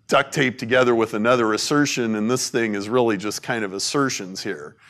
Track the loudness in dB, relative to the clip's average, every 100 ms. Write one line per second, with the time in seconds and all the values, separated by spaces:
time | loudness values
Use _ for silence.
0 | 0 0 0 0 -2 -2 0 4 4 4
1 | 2 2 2 4 4 0 0 2 2 0
2 | -2 0 0 0 -2 -2 -2 -2 0 2
3 | 2 0 -2 -6 -4 -4 -4 -6 -2 0
4 | 0 -2 -8 -10 -8 -8 -12 -18 -20